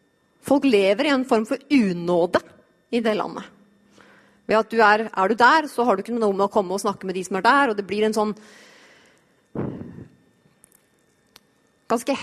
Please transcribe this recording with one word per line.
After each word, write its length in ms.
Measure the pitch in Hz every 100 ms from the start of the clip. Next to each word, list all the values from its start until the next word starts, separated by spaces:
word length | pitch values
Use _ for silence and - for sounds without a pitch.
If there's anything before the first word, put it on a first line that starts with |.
| _ _ _ _
Folk 220 | - 269 277
lever 400 | 208 190 202 302
i 60 |
en 120 | 262 254
form 200 | 226 220
for 120 | 277 -
unåde 680 | 285 202 175 170 175 175 320 - - _ _ _
i 80 | 240
det 160 | 220 214
landet. 300 | - - - _ _ _ _ _ - _ _ _ -
Ved 120 | 214
at 120 | 214
du 120 | 226
er, 220 | 214 214 220
er 240 | - 190
du 40 | 220
der, 300 | 240 320 294
så 140 | - 240
har 100 | 196
du 80 |
ikke 100 | 220
noe 220 | 233 214 196
med 100 | 202
å 60 |
komme 240 | 226 180 196
og 60 |
snakke 240 | 214 196 190
med 80 | 185
de 80 |
som 140 | 180 190
er 60 | 226
der, 260 | 277 277
og 60 | 202
det 100 | 190
blir 160 | 208
en 100 | 214
sånn 200 | 214 214 208 - - - - - - _ _ _ _ _ - - - - - - _ _ _ _ _ _ _ _ _ _ _ _ - _ _ _ _ _
ganske 280 | 233 240 277